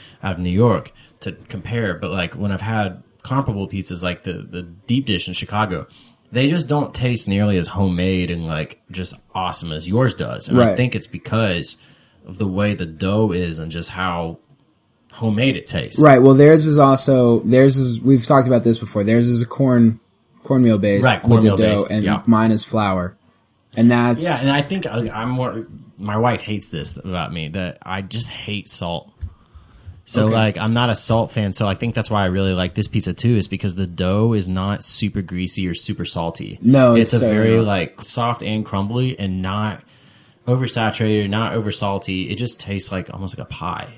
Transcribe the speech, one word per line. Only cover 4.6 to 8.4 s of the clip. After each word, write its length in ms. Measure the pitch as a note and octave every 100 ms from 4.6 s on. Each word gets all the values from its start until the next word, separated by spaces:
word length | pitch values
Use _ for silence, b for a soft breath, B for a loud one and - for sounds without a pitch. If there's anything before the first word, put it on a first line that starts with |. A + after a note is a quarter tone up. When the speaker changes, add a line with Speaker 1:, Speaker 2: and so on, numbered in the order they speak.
Speaker 1:
deep 440 | F2 F2 - B2 C3
dish 220 | F#2 -
in 60 |
Chicago, 520 | F2 - G#2 G#2+ E2+ - b b b _
they 160 | A#2+ C#3
just 200 | E3+ C3
don't 240 | D3 C#3+
taste 360 | - B2+ A#2+ -
nearly 280 | G2 G#2 F#2+
as 120 | E2
homemade 640 | G2+ F#2+ F2 F2+ F#2+ F2+
and, 160 | E2+